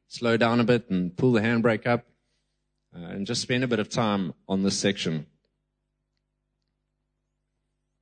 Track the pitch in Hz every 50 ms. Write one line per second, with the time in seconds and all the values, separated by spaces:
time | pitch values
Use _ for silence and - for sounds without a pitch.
0 | _ _ - - 120 117 117 110 117 113 117 120 117 107 123 117 - - 95 92
1 | 90 87 - - 131 131 120 107 104 113 120 117 113 120 110 104 - 123 120 120
2 | - _ _ _ _ _ _ _ _ _ _ _ _ _ _ _ _ _ - 85
3 | 85 85 92 98 101 98 120 - - - 127 123 131 123 117 107 104 - - 131
4 | 117 107 104 98 92 80 - _ _ - 95 95 98 98 98 - - 101 95 -
5 | - 90 80 78 73 - _ _ _ _ _ _ _ _ _ _ _ _ _ _
6 | _ _ _ _ _ _ _ _ _ _ _ _ _ _ _ _ _ _ _ _
7 | _ _ _ _ _ _ _ _ _ _ _ _ _ _ _ _ _ _ _ _